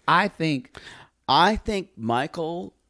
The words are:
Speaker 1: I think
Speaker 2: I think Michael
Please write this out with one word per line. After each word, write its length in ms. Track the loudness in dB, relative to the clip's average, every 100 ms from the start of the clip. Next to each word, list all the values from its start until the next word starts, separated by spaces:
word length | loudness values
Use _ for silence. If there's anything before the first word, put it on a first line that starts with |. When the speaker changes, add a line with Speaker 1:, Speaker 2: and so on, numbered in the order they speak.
| 2
Speaker 1:
I 220 | 2 2
think 500 | -2 -2 -2 -6 -18 -20 -20 -20 _ 2
Speaker 2:
I 280 | 4 4 2
think 320 | -2 -6 -6 -8
Michael 760 | -2 -2 -2 -6 -8 -8 -12 -18 _